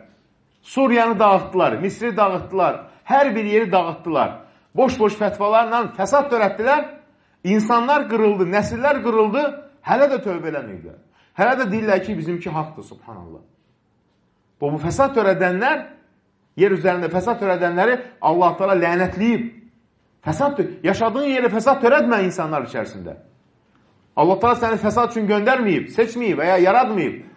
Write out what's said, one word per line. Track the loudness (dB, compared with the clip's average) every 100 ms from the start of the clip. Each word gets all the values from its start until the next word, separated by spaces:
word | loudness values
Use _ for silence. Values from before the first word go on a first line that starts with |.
| -20 _ _ _ _ _
Suriyanı | -8 0 2 4 2 4
dağıtdılar, | 4 4 2 0 0 0
Misri | -4 -4 -4 0
dağıtdılar, | 0 0 -6 0 0 -2 -12 _
hər | 0 2 2
bir | 0
yeri | 0 0 2
dağıtdılar. | 0 0 -6 -4 0 0 -4 -20 _ _
Boş-boş | 0 0 2 -2 0
fətvalarla | -4 -2 2 2 2 -2 -4 -4
fəsad | 0 0 2
törətdilər, | 0 0 0 0 0 -2 -12 _ _ _ _
insanlar | 0 0 2 0 2 0 0
qırıldı, | 0 2 2 0
nəsillər | 0 -2 -2 0 0
qırıldı, | 0 2 2 0 -2 -6 -18 _
hələ | -2 2 2
də | 0
tövbə | -4 -6 -6
eləməyiblər. | -8 -10 -16 -18 -20 _ _ _ -2
Hələ | 0 0
də | -2
deyirlər | -2 0 0 -2
ki, | -8
bizimki | -6 -6 -6
haqdır, | -6 -8 -12 -20
subhanallah. | -20 -20 -20 -20 -20 _ _ _ _ _ _ _ _ _ _ _ -6
Bu, | -4
bu | -4
fəsad | -4 0 2
törədənlər, | 2 2 2 0 0 -2 -2 -6 -20 _ _ _ _ _ 0
yer | 2
üzərində | 4 0 0 -2
fəsad | -2 -2 -2
törədənləri | -2 0 0 2 0 0 -6 -4
Allah | 0 2 2 2
Taala | 0 2
lənətləyib. | 2 0 -2 0 0 0 -4 -12 -20 _ _ _ _ _
Fəsad | -6 -2 -2 0
tö-, | -4 -2 -2
yaşadığın | 0 0 0 -2
yerə | 0 0
fəsad | 2 2 4
törətmə | 4 4 4 0
insanlar | 0 -2 -4 -4 -4
içərisində. | -6 -8 -10 -16 -16 -20 _ _ _ _ _ _ _ _ 0
Allah | 2 2
Taala | 2 0
səni | 0 0
fəsad | 0 0 0
üçün | -2 0
göndərməyib, | 0 2 2 2 0 -2
seçməyib | -2 -2 0 -2 0
və | 2
ya | 4 4
yaratmayıb. | 4 2 -2 -4 -6 -16